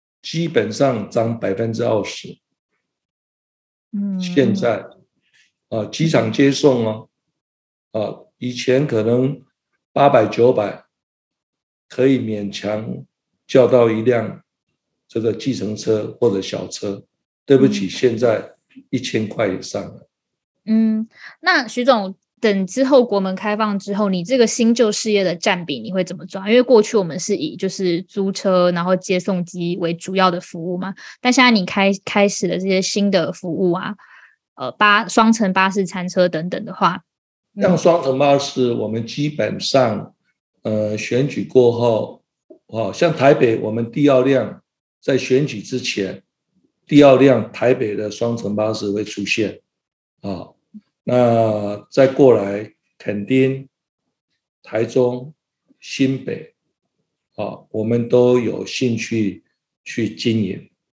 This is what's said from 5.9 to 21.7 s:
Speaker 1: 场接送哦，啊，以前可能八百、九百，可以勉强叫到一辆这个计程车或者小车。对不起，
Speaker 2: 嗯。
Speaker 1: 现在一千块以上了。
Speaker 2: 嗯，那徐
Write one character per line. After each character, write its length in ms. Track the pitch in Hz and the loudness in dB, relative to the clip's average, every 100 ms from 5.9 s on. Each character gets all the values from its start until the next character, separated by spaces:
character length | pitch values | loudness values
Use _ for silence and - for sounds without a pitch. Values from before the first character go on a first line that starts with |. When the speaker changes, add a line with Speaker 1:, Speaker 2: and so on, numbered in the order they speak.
| - 160 | -2 0
Speaker 1:
场 240 | 151 113 | 2 0
接 200 | 110 139 | 2 2
送 340 | 135 147 123 110 | 4 2 2 -2
哦， 220 | 110 - _ _ _ _ _ _ _ _ | -6 -12 _ _ _ _ _ _ _ _
啊， 260 | 110 104 101 - - | -6 -6 -8 -20 -12
以 140 | 123 | -10
前 340 | 123 - 131 151 | -6 0 0 2
可 160 | 113 | 0
能 400 | 113 123 131 - _ _ _ _ _ | 0 0 0 -4 _ _ _ _ _
八 160 | - 139 | 2 4
百、 160 | 127 | 6
九 260 | 107 - 123 | 2 2 2
百， 340 | 113 101 - _ _ _ _ _ _ _ _ _ _ _ | 4 -2 -8 _ _ _ _ _ _ _ _ _ _ _
可 200 | - 135 | 0 2
以 120 | 127 | 2
勉 320 | 110 104 101 | -2 -6 -8
强 540 | - 101 107 117 127 - _ _ _ - | -6 -6 -6 -6 -12 -14 _ _ _ 2
叫 200 | 131 117 | 4 6
到 240 | 123 117 | 6 4
一 100 | 110 | 2
辆 420 | 117 120 107 - _ _ _ _ _ _ _ | 0 0 -2 -12 _ _ _ _ _ _ _
这 140 | 117 | -4
个 140 | 113 | -4
计 180 | 104 135 | -4 -4
程 240 | 110 101 107 | -4 -6 -6
车 400 | - 107 - - | -2 -2 -2 -2
或 120 | 117 | 0
者 100 | 98 | 0
小 260 | 92 101 95 | -4 -8 -10
车。 380 | - 104 101 _ _ _ _ | -8 -8 -8 _ _ _ _
对 140 | - 135 | 2 4
不 100 | - | 4
起， 160 | 104 | 2
Speaker 2:
嗯。 60 | 92 | -6
Speaker 1:
现 260 | - 127 110 | 0 0 2
在 380 | 120 104 - _ _ - - | 0 0 -6 _ _ -20 -8
一 100 | 120 | -6
千 300 | - 113 104 | -4 -6 -6
块 180 | - 104 | -4 -4
以 140 | 95 | -4
上 220 | - 104 | -8 -10
了。 260 | 95 - _ _ _ _ _ _ | -10 -16 _ _ _ _ _ _
Speaker 2:
嗯， 420 | - 220 220 220 226 _ - - | -2 0 2 -2 -6 _ -20 -6
那 280 | 349 330 | -2 0
徐 160 | 233 | -2